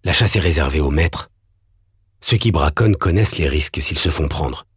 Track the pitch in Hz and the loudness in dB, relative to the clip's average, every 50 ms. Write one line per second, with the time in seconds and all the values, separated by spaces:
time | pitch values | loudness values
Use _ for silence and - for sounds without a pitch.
0 | _ 92 87 - 117 107 - 110 85 90 82 76 73 69 69 78 76 69 71 78 | _ 0 0 2 2 2 2 2 2 2 2 2 0 0 0 0 0 0 2 2
1 | 85 82 - - - _ _ _ _ _ _ _ _ _ _ _ _ _ _ _ | 0 0 -2 -6 -12 _ _ _ _ _ _ _ _ _ _ _ _ _ _ _
2 | _ _ _ _ - - 120 107 - 117 92 78 69 76 - - 117 107 101 - | _ _ _ _ -4 -2 -2 2 2 2 2 2 0 0 2 2 2 2 2 2
3 | - 92 85 101 110 - - - 82 69 65 76 73 - - - 76 - 82 - | 0 0 2 2 2 0 0 -2 -2 0 0 0 -2 -2 -4 -4 -4 -4 -2 -2
4 | - 87 82 - 78 71 - - 78 65 - - - _ _ | -2 -2 0 -2 -2 -2 -2 -4 -4 -6 -6 -10 -16 _ _